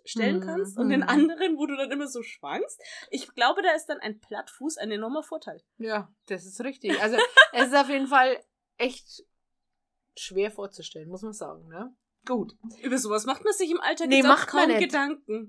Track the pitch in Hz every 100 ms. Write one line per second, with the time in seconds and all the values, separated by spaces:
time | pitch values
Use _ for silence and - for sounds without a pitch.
0 | - 226 220 - 190 185 196 202 262 269
1 | - 285 320 330 359 294 294 269 220 277
2 | 277 247 226 - 139 165 480 - - -
3 | - 269 - - 240 370 359 311 311 294
4 | 214 214 _ 208 - - 277 - 214 208
5 | 226 302 311 311 - 165 _ _ 220 208
6 | 190 _ _ 185 190 - 247 269 202 -
7 | 214 254 494 539 640 240 254 277 269 277
8 | 269 269 254 - - _ _ - 254 254
9 | - - - _ _ _ _ _ _ _
10 | _ - - 190 214 214 196 - 160 160
11 | 156 185 220 214 151 160 160 165 254 -
12 | _ _ - 247 - - 226 - 262 254
13 | 208 214 226 277 427 403 349 339 - 320
14 | 330 269 262 294 - 330 320 220 349 294
15 | 285 294 - 220